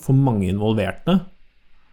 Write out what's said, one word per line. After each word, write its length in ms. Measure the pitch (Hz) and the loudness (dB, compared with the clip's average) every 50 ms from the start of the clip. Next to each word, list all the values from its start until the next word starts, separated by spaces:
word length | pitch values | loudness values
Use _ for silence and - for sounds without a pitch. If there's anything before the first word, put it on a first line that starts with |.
| - | -2
for 120 | - 131 | 0 2
mange 340 | 135 139 131 113 101 95 90 95 | 2 2 2 0 0 0 -2 -2
involverte, 720 | 101 107 110 107 110 95 95 - - - 170 185 180 - - - - - - _ _ _ - - - - _ | -2 0 0 0 0 -2 -4 -6 -6 -2 0 0 0 0 -4 -14 -20 -20 -20 _ _ _ -20 -20 -20 -20 _